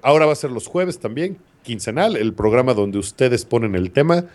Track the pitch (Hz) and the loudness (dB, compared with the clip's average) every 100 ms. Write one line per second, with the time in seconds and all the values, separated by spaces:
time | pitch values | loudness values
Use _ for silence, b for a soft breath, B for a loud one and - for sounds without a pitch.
0 | 135 156 156 147 143 117 - 175 180 180 | 2 4 4 0 -4 -8 -6 -4 -4 -6
1 | 107 120 180 190 _ _ - 110 117 123 | -8 -6 -8 -8 _ _ -12 -8 -6 0
2 | 214 160 110 - 107 117 127 107 101 101 | 0 0 -2 0 2 2 2 2 0 -2
3 | 95 - 131 120 - 120 110 92 92 139 | -6 0 2 2 -2 -2 0 -2 0 2
4 | 160 170 175 | 2 2 -2